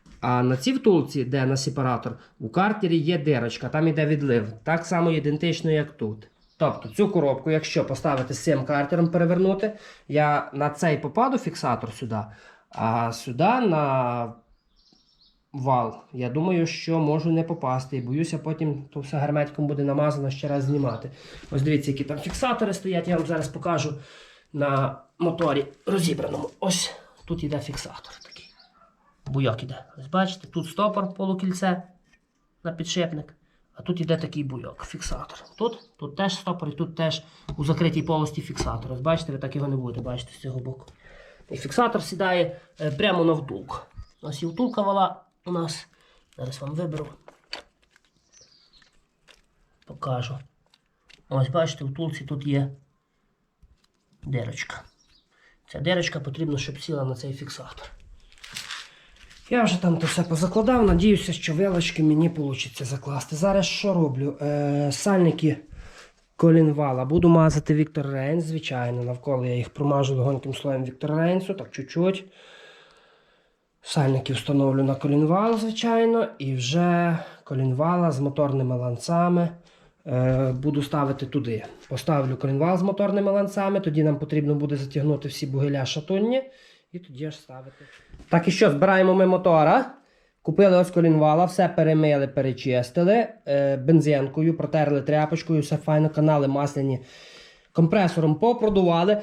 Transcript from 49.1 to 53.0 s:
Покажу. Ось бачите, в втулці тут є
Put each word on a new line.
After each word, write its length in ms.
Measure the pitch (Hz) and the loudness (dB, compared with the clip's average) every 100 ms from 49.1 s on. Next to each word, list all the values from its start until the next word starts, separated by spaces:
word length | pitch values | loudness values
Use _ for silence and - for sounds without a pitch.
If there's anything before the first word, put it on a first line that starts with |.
| _ _ _ _ _ _ _ - | _ _ _ _ _ _ _ -20
Покажу. 520 | 135 135 127 - - - _ _ _ _ _ _ - - | -10 -6 -4 -6 -10 -16 _ _ _ _ _ _ -20 -4
Ось 200 | 135 131 | -2 0
бачите, 360 | 170 160 - | 0 0 -2
в 40 | 139 | -8
втулці 360 | 135 165 - | -6 -6 -8
тут 220 | - 143 143 | -8 -6 -2
є 240 | 139 139 - _ _ | 0 -2 -6 _ _